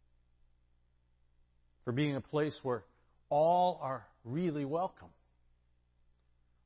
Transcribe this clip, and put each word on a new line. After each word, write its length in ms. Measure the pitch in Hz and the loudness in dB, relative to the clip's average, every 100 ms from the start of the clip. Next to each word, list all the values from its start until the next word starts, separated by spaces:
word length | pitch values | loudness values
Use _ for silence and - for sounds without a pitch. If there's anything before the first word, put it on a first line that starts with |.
| _ _ _ _ - _ _ _ _ _ _ _ _ _ _ _ _ _ | _ _ _ _ -20 _ _ _ _ _ _ _ _ _ _ _ _ _
For 80 | 131 | -4
being 240 | 123 151 135 | 0 0 -2
a 40 | |
place 380 | - 147 151 - | -2 -2 -2 -2
where 220 | 131 117 - _ _ _ - | -4 -4 -6 _ _ _ -2
all 500 | 147 160 180 180 165 | 4 4 4 2 0
are 240 | 139 127 104 _ | -4 -6 -10 _
really 400 | 117 147 180 147 | -8 -2 -2 -2
welcome. 440 | 139 160 185 - - - _ _ _ _ _ _ _ _ _ _ _ _ _ _ | -2 -2 -4 -8 -20 -20 _ _ _ _ _ _ _ _ _ _ _ _ _ _